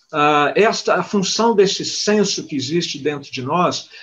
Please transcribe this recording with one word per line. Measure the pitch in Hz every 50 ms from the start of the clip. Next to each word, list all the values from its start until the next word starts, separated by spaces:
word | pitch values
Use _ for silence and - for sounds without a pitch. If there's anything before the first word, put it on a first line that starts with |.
| _ _
Ah, | 156 151 147 151 147 147 147 - -
esta, | 180 208 226 220 - - - 156
a | 180 175
função | - - 202 185 - - - 226 233 220
desse | 196 190 190 - - 143
senso | - - - - 208 208 214 196 185 - 170 -
que | - 151
existe | 131 120 131 165 175 170 - -
dentro | 143 127 151 147 139 139 -
de | - 135 123
nós | 135 160 180 175 143 - - - - - -